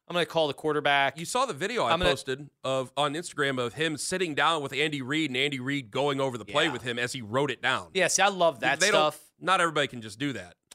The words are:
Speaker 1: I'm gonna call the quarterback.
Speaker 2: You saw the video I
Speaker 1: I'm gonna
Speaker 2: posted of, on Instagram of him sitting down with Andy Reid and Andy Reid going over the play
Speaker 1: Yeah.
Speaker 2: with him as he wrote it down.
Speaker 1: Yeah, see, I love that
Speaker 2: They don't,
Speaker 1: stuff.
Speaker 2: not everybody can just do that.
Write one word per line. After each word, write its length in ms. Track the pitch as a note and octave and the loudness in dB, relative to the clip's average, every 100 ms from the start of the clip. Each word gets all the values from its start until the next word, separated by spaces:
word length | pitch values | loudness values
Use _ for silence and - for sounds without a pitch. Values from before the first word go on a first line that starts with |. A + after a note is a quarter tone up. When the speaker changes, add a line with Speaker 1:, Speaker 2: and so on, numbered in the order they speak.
| - | -4
Speaker 1:
I'm 60 | |
gonna 140 | F3 D#3+ | -2 0
call 200 | E3 D3+ | 2 0
the 60 | |
quarterback. 640 | - D#3 D3 D3 C#3+ C#3 D#3 | 0 -2 0 4 4 2 0
Speaker 2:
You 80 | E3+ | -4
saw 220 | B3 C4 | 0 -2
the 60 | C#3+ | -2
video 300 | F#3+ A#3+ B2 | -4 0 2
I 60 | |
Speaker 1:
I'm 40 | E3 | 2
gonna 120 | F3+ | 2
Speaker 2:
posted 380 | C#3 - C3 C#3+ _ | 0 -4 -8 -10 _
of, 280 | C3 C3+ B2 - | -4 -4 -4 -2
on 200 | D3 D3+ | -2 -2
Instagram 440 | F3+ - C#3 B2+ | -8 -2 0 0
of 140 | A#2+ | -4
him 240 | C3 E3 C#3+ | -2 -4 -2
sitting 380 | - F#3 F3+ C#3+ | -4 -2 -2 2
down 260 | D3 E3 | 2 2
with 100 | C#3 | -2
Andy 280 | C3+ D#3 D3 | -2 -2 -2
Reid 300 | B2 D#3 D3+ | -4 -2 -2
and 60 | B2 | 0
Andy 220 | C#3+ C3+ | -2 -2
Reid 300 | B2+ C#3+ A2+ | -4 -4 -4
going 320 | B2 C#3+ C#3 | -2 0 0
over 160 | C3+ A#2+ | -2 -4
the 80 | G2+ | -2
play 200 | C#3 E3 | 0 0
Speaker 1:
Yeah. 60 | |
Speaker 2:
with 100 | A#2+ | 0
him 160 | B2+ A#2+ | -4 -4
as 120 | B2 | -4
he 120 | C#3 | -6
wrote 260 | G#2 B2 C#3+ | -4 0 0
it 120 | A#2 | 0
down. 260 | B2 B2 F#2+ F#3 | 0 0 -2 0
Speaker 1:
Yeah, 120 | E3+ | 2
see, 140 | - | 4
I 60 | G3 | 2
love 300 | F#3+ E3+ C3 | 4 2 4
that 200 | B2+ C#3+ | 0 2
Speaker 2:
They 120 | F#3+ | 4
don't, 220 | D#3 D3+ | 4 4
Speaker 1:
stuff. 60 | - - _ | 0 -12 _
Speaker 2:
not 200 | E3+ F#3+ | 0 2
everybody 260 | E3+ D3+ C#3 | 4 2 -2
can 140 | B2 | -4
just 160 | A2 G#2 | -12 -6
do 140 | C#3+ | -6
that. 200 | A2 F2 - _ | -6 -10 -20 _